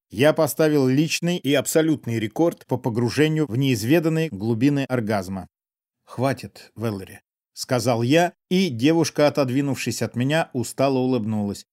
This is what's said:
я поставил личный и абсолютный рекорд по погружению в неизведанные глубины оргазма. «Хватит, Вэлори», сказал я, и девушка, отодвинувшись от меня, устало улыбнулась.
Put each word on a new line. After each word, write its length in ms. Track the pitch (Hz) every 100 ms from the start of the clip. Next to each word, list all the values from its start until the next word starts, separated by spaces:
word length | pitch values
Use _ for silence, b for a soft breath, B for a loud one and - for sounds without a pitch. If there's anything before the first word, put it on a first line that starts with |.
| _
я 220 | 98 147
поставил 540 | 160 151 - 156 151 127
личный 500 | 135 160 - 170 180
и 160 | 131
абсолютный 640 | 143 - 160 160 147 - 117
рекорд 480 | 107 - 170 - -
по 100 | 127
погружению 720 | 131 113 120 127 156 156 151
в 80 | 117
неизведанные 720 | 139 113 113 170 160 160 160
глубины 540 | 98 113 113 139 139 131
оргазма. 600 | 127 107 107 90 95 - _ _ _ _ _
«Хватит, 680 | _ - 135 127 101 - -
Вэлори», 460 | - 113 98 92 98 _ _ _
сказал 480 | - - 127 110 113
я, 300 | 120 160 175 - _
и 180 | 185 185
девушка, 600 | 117 139 165 156 - 147
отодвинувшись 760 | 147 131 131 143 123 - -
от 140 | 110 117
меня, 340 | 135 156 -
устало 460 | 127 113 - 135 131
улыбнулась. 640 | 127 123 107 107 101 95 -